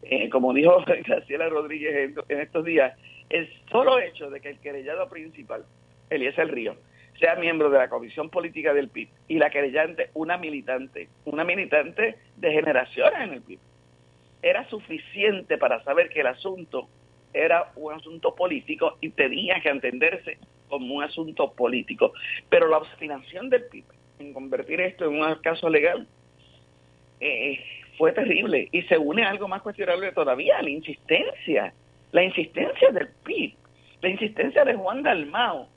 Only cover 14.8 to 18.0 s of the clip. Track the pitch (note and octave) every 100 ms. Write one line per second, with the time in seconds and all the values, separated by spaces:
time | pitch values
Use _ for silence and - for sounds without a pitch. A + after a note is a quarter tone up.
14.8 | - D#3+ - G3+ G3+ G3 F3 D3+ C3 A#2+
15.8 | C3+ D3+ E3+ D#3+ C3 B2+ F#3+ F#3+ E3 B2+
16.8 | - _ _ _ _ C#3+ D#3+ E3+ - -
17.8 | D3+ D#3